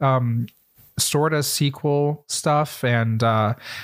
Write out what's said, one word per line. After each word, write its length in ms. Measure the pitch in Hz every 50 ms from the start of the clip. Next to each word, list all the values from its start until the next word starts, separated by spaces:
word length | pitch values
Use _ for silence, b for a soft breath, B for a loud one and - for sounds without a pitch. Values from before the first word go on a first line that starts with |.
um, 480 | 139 135 131 131 123 120 117 117 120 - - _ _ _ _ _ - _ _ -
sorta 460 | - - - 147 151 156 156 151 143
sequel 800 | - - - 151 143 139 - - 147 143 143 147 147 151 156 -
stuff, 560 | - - - - 160 147 147 151 147 - - -
and, 400 | 123 120 117 113 113 113 110 117
uh, 320 | 113 113 110 107 107 123 B B B B B